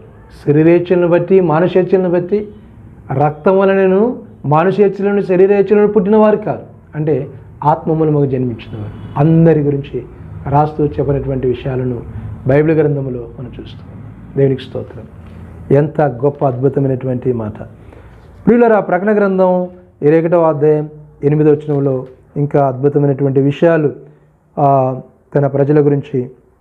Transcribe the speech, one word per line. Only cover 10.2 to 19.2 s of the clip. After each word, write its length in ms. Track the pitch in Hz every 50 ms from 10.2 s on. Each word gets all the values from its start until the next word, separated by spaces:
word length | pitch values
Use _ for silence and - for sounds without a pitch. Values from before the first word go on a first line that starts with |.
| - - - - - 120
రాస్తూ 380 | 131 143 151 151 151 - 151
చెప్పినటువంటి 640 | 147 - - 139 131 143 135 123 131 135 131 123 127
విషయాలను 540 | 123 117 - 139 135 127 127 127 123 113 - - - - - - - - -
బైబిల్ 320 | 127 131 143 151 160 160 151
గ్రంథంలో 500 | 151 151 143 143 135 135 123 123 117 117 - -
మనం 140 | 127 113 107 113
చూస్తాం. 420 | 110 - - - - - - - - - - - - - -
దేవునికి 260 | 139 139 135 131 127 -
స్తోత్రం. 400 | - - 120 107 - - - - - - - - - - - - - - - - - 139
ఎంత 240 | 139 147 151 151 -
గొప్ప 460 | 151 143 123 120 139 143 143 - 151
అద్భుతమైనటువంటి 880 | 139 127 120 131 139 123 147 135 135 131 123 131 131 127 120 117 131 123
మాట. 300 | 113 110 110 107 - - - - - - - - - - - - - - - - - -
ప్రియులారా, 340 | - 226 240 240 233 220 202
ప్రకటన 360 | 180 170 180 180 190 208 214
గ్రంథం 520 | 208